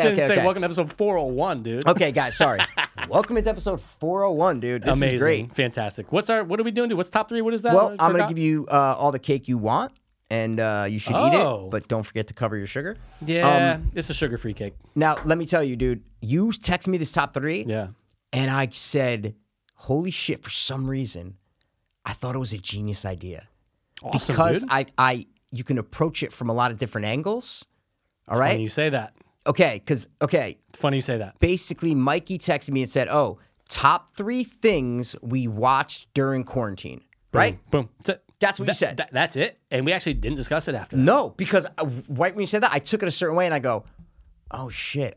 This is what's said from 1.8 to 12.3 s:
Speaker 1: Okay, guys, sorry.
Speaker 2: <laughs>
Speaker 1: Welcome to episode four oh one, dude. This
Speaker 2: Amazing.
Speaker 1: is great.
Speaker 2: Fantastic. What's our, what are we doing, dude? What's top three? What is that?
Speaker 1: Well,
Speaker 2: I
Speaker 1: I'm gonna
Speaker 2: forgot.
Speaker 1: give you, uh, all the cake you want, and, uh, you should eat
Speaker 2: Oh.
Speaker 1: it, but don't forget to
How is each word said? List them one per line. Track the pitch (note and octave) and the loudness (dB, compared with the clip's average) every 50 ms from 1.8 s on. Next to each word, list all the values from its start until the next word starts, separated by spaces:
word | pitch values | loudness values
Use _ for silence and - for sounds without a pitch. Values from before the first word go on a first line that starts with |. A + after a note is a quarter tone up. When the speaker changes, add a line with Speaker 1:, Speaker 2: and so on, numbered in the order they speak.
| C#3+ | 2
Speaker 1:
Okay, | D#3+ F3 - F3 D3 B2+ | 4 4 4 4 2 2
guys, | D3 C#3 B2 A2+ | 2 0 0 2
sorry. | - D#3+ C#3+ A#2 F#2+ - - - - D3 | 2 4 4 4 2 0 -2 -2 -4 -4
Speaker 2:
<laughs> | - - - - - | -4 -6 -10 -6 2
Speaker 1:
Welcome | - F3 G#3 - A#3+ | 2 2 2 2 0
to | A3+ G#3 A3+ | 0 0 0
episode | G#3+ - - G#3 F#3 C3 - - - _ | -2 -2 -4 -4 -4 -4 -8 -14 -12 _
four | D3+ D#3+ F3+ G3 G3 | -4 -2 0 0 0
oh | G3 E3+ | 2 2
one, | D3 E3+ F#3+ E3 B2 | 2 2 2 2 0
dude. | A#2 A#2+ B2 A#2+ A2+ | -2 -4 -4 -2 0
This | C#3+ C3+ | 2 2
Speaker 2:
Amazing. | C#3 C#3 C3+ B2+ | 4 4 2 4
Speaker 1:
is | B2 C3+ | 4 4
great. | - A#2+ G#2+ A2 B2 - | 2 2 2 -2 -4 -2
Speaker 2:
Fantastic. | - C3+ A#2+ - - A2 G#2 - - G#2 - D3 | -2 0 0 0 -4 -4 -4 -6 -8 -6 -2 0
What's | F#3 G#3+ - | 0 2 2
our, | A3+ A3 G#3 | 0 0 0
what | E3 F#3 G#3+ | 0 -2 -2
are | A3+ | -2
we | A#3 | -2
doing, | G#3 A#3 A#3+ A#3 | 0 0 0 0
dude? | A3 | 0
What's | E3+ F3+ - | -2 -2 0
top | - G#3+ G#3+ - | 0 -2 -2 0
three? | A#3 A#3 A3 | -2 -2 -2
What | A3+ A#3 | -2 -2
is | A3 G3 | 0 2
that? | A#3+ B3 | 4 6
Speaker 1:
Well, | F#3+ G#3+ G#3 | 6 6 4
Speaker 2:
I | G#3 | 4
Speaker 1:
I'm | G3 | 4
gonna | D#3+ E3 F3 | 4 4 6
Speaker 2:
forgot. | F3 G3+ G#3+ | 4 2 2
Speaker 1:
give | E3 E3 | 0 2
you, | D#3+ D#3 D#3 D3+ C#3+ - | 2 2 2 2 0 2
uh, | - C#3+ C#3 C3+ C3 - | 4 4 4 4 2 2
all | - C#3+ C#3 | 2 2 2
the | C3 | 0
cake | - - C#3+ C3+ - - | 0 0 0 0 0 -2
you | B2+ A#2+ | -2 0
want, | G#2 G#2+ A#2+ D#3+ A#3+ - - _ _ _ _ _ _ _ | 2 2 2 0 0 -2 -8 _ _ _ _ _ _ _
and, | A2 A2+ A2+ A2+ A2+ A2 | -2 -2 0 0 0 0
uh, | A2+ A2 G#2+ G#2 G2+ G2+ | 0 0 0 0 0 -2
you | G#2+ G#2+ | -2 -4
should | G#2 A#2 A#2+ | -4 0 2
eat | E3+ C#4 E4 F4 | 2 4 4 6
Speaker 2:
Oh. | D4 G3 D3 A#2+ G#2 F#2+ | 4 4 2 0 -4 -6
Speaker 1:
it, | F#2 | -6
but | G#2 G#2+ - - | -6 -6 -4 -2
don't | A#2+ A2+ G#2+ | -2 -4 -4
forget | - - A2+ G#2+ | -4 -4 -6 -6
to | - | -6